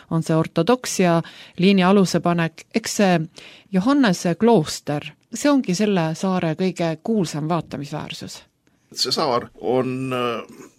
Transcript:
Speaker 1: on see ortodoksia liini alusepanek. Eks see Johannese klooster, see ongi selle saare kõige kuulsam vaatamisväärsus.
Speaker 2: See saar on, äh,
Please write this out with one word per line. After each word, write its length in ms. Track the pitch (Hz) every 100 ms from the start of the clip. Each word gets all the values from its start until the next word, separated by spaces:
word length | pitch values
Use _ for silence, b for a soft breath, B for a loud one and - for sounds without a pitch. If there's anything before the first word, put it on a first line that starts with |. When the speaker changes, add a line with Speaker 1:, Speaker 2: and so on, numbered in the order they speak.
| B
Speaker 1:
on 120 | 165
see 120 | 160 160
ortodoksia 880 | 160 - 165 247 - - 180 165 160 B B -
liini 200 | 180 196 180
alusepanek. 800 | 202 180 170 175 170 165 - - -
Eks 220 | - -
see 220 | 196 175 160 B B B B
Johannese 640 | 190 208 285 240 175 175 -
klooster, 720 | 226 220 151 - - 147 151 - _
see 200 | 226 294
ongi 240 | 277 247 180
selle 340 | 214 190 160 160
saare 360 | 190 185 170 156
kõige 380 | 185 175 170 156
kuulsam 440 | - 220 165 151 147
vaatamisväärsus. 920 | 170 - 135 143 156 - - - - - _ _ _ _ -
Speaker 2:
See 160 | 123
saar 380 | 156 156 120 110 -
on, 520 | 92 127 127 127 131
äh, 560 | 127 120 110 85 - -